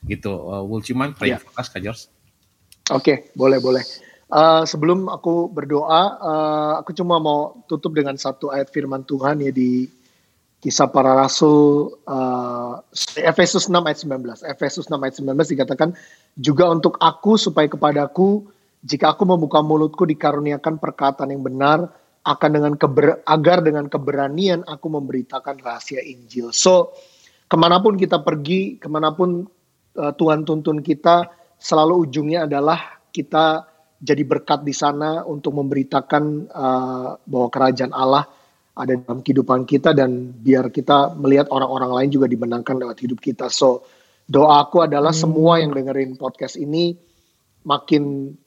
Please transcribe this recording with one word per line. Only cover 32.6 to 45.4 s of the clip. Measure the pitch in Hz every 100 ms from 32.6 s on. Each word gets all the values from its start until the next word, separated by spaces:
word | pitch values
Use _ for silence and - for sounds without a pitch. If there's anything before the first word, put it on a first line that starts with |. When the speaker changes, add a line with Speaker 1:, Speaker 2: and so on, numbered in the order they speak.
| 147 165 - - _
Speaker 2:
kita | - 139 156 160 160 - _ _ _
jadi | 135 143
berkat | 139 - - 147
di | 143
sana | 135 147 143 151 160
untuk | 165 147 143 143
memberitakan, | 139 139 135 143 139 147 151 147 -
eh, | - 135 127 131 127 127 -
bahwa | - 131 120
kerajaan | - 131 127 127
Allah | 127 131 139 147 _ _ _ _
ada | - 127 127
dalam | 127 123
kehidupan | 131 135 120 127
kita | 127 139 165
dan | 147 131 123 127
biar | 123 113 131 127
kita | - 131 143 139
melihat | 160 139 139 139
orang-orang | 135 131 131 127
lain | 127 139
juga | 139 131
dimenangkan | 120 120 120 120 131
lewat | 120 113
hidup | 123 123
kita. | - 123 123
So, | - 135 127 - _ _ _ _
doa | 139 151 143
aku | 143 180
adalah | 160 143 151
Speaker 3:
Hmm. | 156
Speaker 2:
semua | 160 160